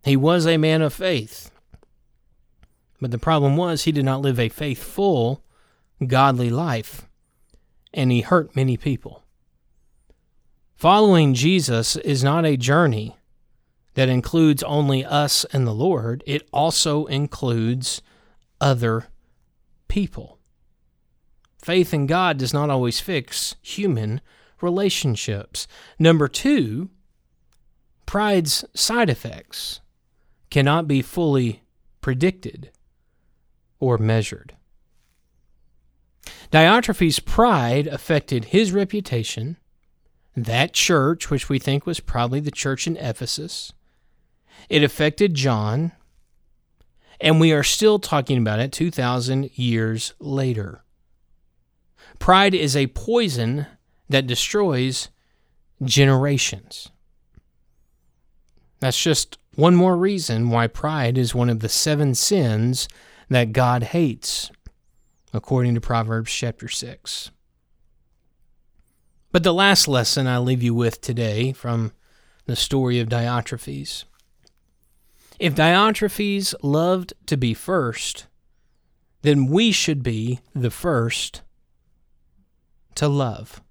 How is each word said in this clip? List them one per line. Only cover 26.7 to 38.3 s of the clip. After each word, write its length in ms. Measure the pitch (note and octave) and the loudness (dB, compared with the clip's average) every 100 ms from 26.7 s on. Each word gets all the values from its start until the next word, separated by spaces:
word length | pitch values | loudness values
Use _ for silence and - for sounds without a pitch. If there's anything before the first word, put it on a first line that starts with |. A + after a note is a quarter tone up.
| A2+ F#3 _ _ _ _ _ _ _ _ _ _ _ - | -4 -10 _ _ _ _ _ _ _ _ _ _ _ -6
pride's 580 | G3+ G#3+ G3 D#3 - - | -2 2 2 2 -4 -6
side 380 | - - A3+ G#3+ | -4 -2 2 0
effects 720 | B2 - - - - - - _ _ _ _ _ _ _ | 0 -6 -16 -18 -14 -14 -14 _ _ _ _ _ _ _
cannot 380 | C#3+ C#3 D#3+ D#3+ | 0 2 2 2
be 160 | C3+ | -2
fully 580 | B2+ - E3 C3+ B2 G#2 _ _ _ _ | -2 -2 0 0 0 -6 _ _ _ _
predicted 720 | - B2+ F3 F#3 - - D#3 _ _ _ _ _ _ _ _ _ _ _ | -6 0 0 -2 -12 -16 -20 _ _ _ _ _ _ _ _ _ _ _
or 200 | C3 A#2 | 0 2
measured. 560 | G#2+ A2+ G#2 - - - _ _ _ _ _ _ _ _ _ _ _ _ _ _ _ _ - - - | 2 2 0 -8 -18 -20 _ _ _ _ _ _ _ _ _ _ _ _ _ _ _ _ -20 -20 0
Diotrephes' 720 | D#3 E3 A3+ A#3+ G3 F3 C#3 | 4 6 6 2 0 0 0
pride 600 | - - A#3+ F3 A#2+ C3 D3 | -2 2 4 4 2 0 -2
affected 600 | C#3+ - D3+ - | -8 -2 -2 0